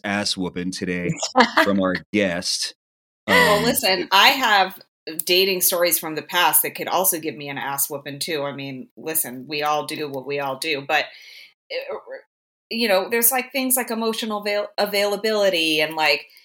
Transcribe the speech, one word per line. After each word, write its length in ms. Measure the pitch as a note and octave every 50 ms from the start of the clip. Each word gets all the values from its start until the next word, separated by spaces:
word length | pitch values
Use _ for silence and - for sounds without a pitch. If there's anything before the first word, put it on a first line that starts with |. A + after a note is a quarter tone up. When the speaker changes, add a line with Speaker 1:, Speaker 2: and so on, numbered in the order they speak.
| -
Speaker 1:
ass 320 | G#2 G2+ G#2 G2+ - -
whooping 360 | F#2+ F2+ F2 - F2+ F2+ F#2
today 380 | F2+ - - F2+ F2+ F2+ F2 - D#3+ - - - -
Speaker 2:
<laughs> 280 | B3+ A#3+ A#3 - - D#4+
Speaker 1:
from 160 | - G2 G2
our 140 | F#2+ - - - - _
guest. 640 | - G#2 G2+ F#2 E2+ F2+ F#2 - - - - - - _ _ _ _ _ _ _ _ _ - -
Speaker 3:
Well, 260 | - G3+ G3 - G#3
Speaker 1:
Um, 60 | - -
Speaker 3:
listen, 440 | A#3 A#3+ - - F#3+ F#3 F3+ E3 -
I 180 | F#3+ G3 G#3+ B3
have 500 | C#4+ C4+ C4 A3+ G#3 G3 F#3 F#3 - - - _ _ _ - - D#3+ D#3+ -
dating 360 | - F3+ F#3 F#3+ G3 F#3+ F3+
stories 360 | F3+ - F#3+ E3+ F3 F3 D#3
from 180 | - - D#3+ D#3
the 60 | D3
past 400 | C#3+ - F3+ F3 F3 D#3 D3 -
that 140 | - D3 C#3+
could 120 | - E3+
also 320 | - - E3+ F#3+ F#3 F#3 D#3+
give 160 | D#3 D#3 C#3+
me 140 | D3+ C#3+ C#3+
an 80 | C#3+
ass 320 | C3+ A#2 C#3 C#3 C#3 - -
whooping 300 | D3+ C#3 C#3+ D3 C#3 C#3
too. 240 | C#3 - E3 D3 C#3
I 80 | C#3+ C#3
mean, 360 | C#3 C#3 C#3 C3+ B2+ - - _
listen, 480 | - A#2+ D#3 D#3+ D#3 - C3 B2 C3 B2+
we 160 | C#3+ D#3 D3 D3
all 220 | D3 D3+ D3 C#3+
do 220 | C#3+ D#3 D3+ D3+ C#3+
what 160 | C#3 C3+ B2+
we 120 | C#3 C#3+ C#3+
all 180 | C#3 C3+ C3+
do, 260 | C#3 - D#3+ C#3+ C3+ C#3
but, 180 | C#3 D3+ D3 - - - - - - - - - - _ _ _ -
uh, 240 | D#3 E3+ - - - F3 - A2+ C3+ - - _ _ _ _ _ _ _ _ -
you 180 | A3+ A3+ A#3+
know, 220 | G#3+ F#3+ F#3 F#3+ -
there's, 220 | A#3 A#3 A#3 -
like, 200 | C4 B3+ B3 B3+
things 240 | - C4+ C4 C4 B3
like 140 | B3+ A#3 -
emotional 480 | A#3 A3 A3+ A3 A3 - B3 A3 G#3 G#3
avail-, 260 | G3 G#3 G#3 G#3 G#3 - -
availability 1040 | - G3+ G3 G3 G3+ G3+ G3+ G3+ F#3+ G#3 A3 A3 G#3 G3+ G3 F#3 E3 D#3+ D#3+ D#3 D3+
and, 140 | D3+ D3+ D#3+
like, 320 | D#3+ D#3 D3 D3 C#3+ - - _ _